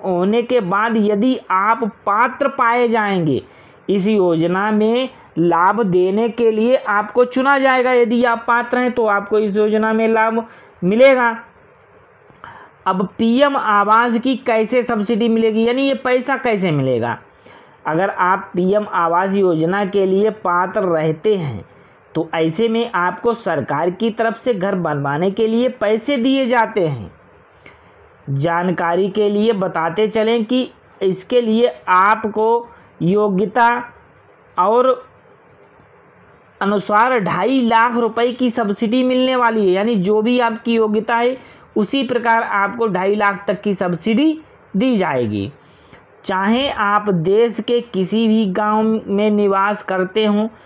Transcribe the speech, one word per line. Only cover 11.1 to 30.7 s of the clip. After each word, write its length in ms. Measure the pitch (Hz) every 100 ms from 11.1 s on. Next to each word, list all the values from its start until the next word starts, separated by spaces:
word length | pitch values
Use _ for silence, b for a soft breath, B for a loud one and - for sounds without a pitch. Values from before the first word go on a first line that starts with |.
| 254 233 226 - - - - _ - - _ - - - B B _ -
अब 160 | 185 190 -
पीएम 380 | 226 240 285 277
आवास 640 | 214 208 202 220 240 226
की 160 | 254 254
कैसे 460 | - 226 220 254
सब्सिडी 460 | 233 214 202 226 233
मिलेगी, 360 | 226 226 214 226
यानी 160 | 247
ये 120 | 277
पैसा 420 | 269 254 254 254 269
कैसे 340 | 247 208 180
मिलेगा? 480 | 147 131 120 117 113 - _ B B B B -
अगर 240 | 160 196
आप 400 | 196 180 190 190
पीएम 320 | 180 185 208 208
आवास 420 | 185 170 170 196
योजना 500 | 196 185 160 160 196
के 200 | 202 196 190
लिए 240 | 190 214
पात्र 500 | 208 185 175 185 214
रहते 540 | 190 160 160 156 220 202
हैं 280 | 151 107 - B B B _
तो 140 | 160 156
ऐसे 340 | 165 165 160 226
में 220 | 226 233
आपको 400 | 185 180 180 240
सरकार 560 | 226 190 156 - 143 175
की 200 | 180 226
तरफ 280 | 226 226 220
से 160 | 254
घर 200 | 208 190
बनवाने 560 | 190 165 147 139 147 190
के 160 | 202 220
लिए 220 | 226 254
पैसे 460 | 247 208 220 226 285
दिए 300 | 247 269 254
जाते 400 | 240 220 220 165
हैं। 240 | 131 95 - - - - _ B B B B - - -
जानकारी 800 | 139 160 170 180 165 175 175 196
के 200 | 208 208
लिए 220 | 208 220
बताते 540 | 208 185 165 165 175 220
चलें 360 | 220 220 233
कि 260 | 220 254 254